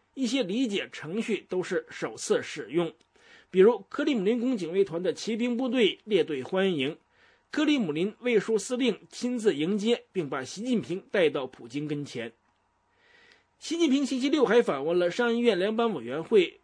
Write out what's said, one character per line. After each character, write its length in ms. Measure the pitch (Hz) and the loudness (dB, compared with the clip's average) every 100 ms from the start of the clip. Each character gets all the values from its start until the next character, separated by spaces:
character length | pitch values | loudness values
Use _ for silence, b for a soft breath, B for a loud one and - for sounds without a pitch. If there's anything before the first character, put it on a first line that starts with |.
| _ | _
一 140 | - 247 | -6 -2
些 160 | 269 | -2
理 240 | 196 214 262 | -2 -2 -2
解 220 | 196 127 | -2 -6
程 300 | - 156 196 | -10 -8 -6
序 240 | 226 196 - | -4 -4 -4
都 160 | 180 | -6
是 220 | 170 175 - | -2 -4 -6
首 280 | - 147 113 | -8 -10 -6
次 260 | - 185 | -2 -2
使 240 | 123 156 110 | -2 -10 -4
用， 240 | 151 165 - _ _ b b b | -2 -2 -6 _ _ b b b
比 120 | 185 | 6
如 220 | 196 226 - | 6 6 0
克 160 | - | -2
里 100 | 302 | 0
姆 100 | 254 | 2
林 160 | 185 247 | 2 0
宫 180 | 247 240 | 0 -2
警 160 | 160 | -2
卫 100 | 185 | 0
团 180 | 190 160 | 0 -2
的 120 | 185 | -4
骑 240 | - - 220 | -4 -4 -2
兵 180 | 247 233 | -2 -2
部 140 | 262 | 0
队 300 | 254 196 - | 2 2 0
列 180 | - 202 | 0 2
队 220 | 151 143 | 2 -2
欢 300 | 127 190 190 | -2 0 2
迎， 240 | 165 131 254 _ b b b b | 0 -2 -4 _ b b b b
克 140 | - | -2
里 140 | 302 294 | 2 2
姆 160 | 190 | 0
林 200 | 147 190 202 | 0 -4 -2
卫 180 | 240 226 | 0 2
戍 220 | 202 220 | 2 -2
司 160 | - 247 | -2 -2
令 240 | 254 180 - | 0 -2 -8
亲 300 | - 247 247 | -8 -4 -2
自 160 | 214 143 | 0 0
迎 220 | 160 208 | 0 0
接， 260 | 214 240 - | 0 0 -2
并 180 | 190 147 | -6 -4
把 140 | 139 | -6
习 200 | 127 - | -8 -8
近 180 | 240 233 | -2 -2
平 200 | 117 180 - | -2 -6 -4
带 180 | 208 160 | 2 2
到 180 | 143 127 | 2 -6
普 180 | - 120 | -10 -12
京 220 | 143 151 | -8 -6
跟 160 | 147 | -6
前。 300 | 143 123 117 - _ _ _ _ _ b b b b b b _ | -6 -8 -10 -12 _ _ _ _ _ b b b b b b _
习 180 | - 339 | -6 0
近 120 | 330 | 2
平 160 | 269 269 | 2 2
星 140 | 262 | -2
期 100 | 277 | 0
六 160 | 302 226 | 2 4
还 160 | 233 | 4
访 240 | 233 143 147 | 4 0 0
问 140 | 180 | 2
了 100 | 175 | 2
上 240 | - 240 | 2 0
议 60 | 233 | 2
院 180 | 240 185 | 2 2
联 180 | 196 220 | 2 0
邦 180 | 233 | 0
委 100 | 175 | -2
员 200 | 113 139 | -6 -8
会、 360 | 160 220 165 - | 2 4 4 0